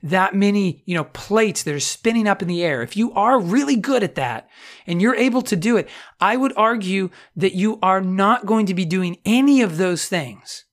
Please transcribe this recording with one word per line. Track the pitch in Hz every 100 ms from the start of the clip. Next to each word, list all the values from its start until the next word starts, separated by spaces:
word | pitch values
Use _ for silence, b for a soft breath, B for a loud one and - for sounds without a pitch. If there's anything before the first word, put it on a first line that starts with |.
that | 156 185 190
many, | 196 202 202 190 - -
you | 175
know, |
plates | 156 - - 214 220 -
that | - 143
are |
spinning | - - 226 226 208
up | 196
in | 175
the | 175
air, | 170 135
if | 117 202
you | 233
are | 233 214 262
really | 175 226 285 254
good | 190 254
at | 190 -
that | 127 113 - B B B B
and | 175
you're | 214 247
able | 254 247
to | - 196
do | 196 226
it, | - B B B
I | 185 247
would | 269 247
argue | 220 233 185 190 185 B B -
that | 190 185
you | 208 -
are | 185 190
not | 190 190 196 240 196
going | 220 208
to |
be | 180 175
doing | 185 180 175 -
any | 233 277 269
of | 254 156
those | 185 170 -
things | 180 131 101 - - _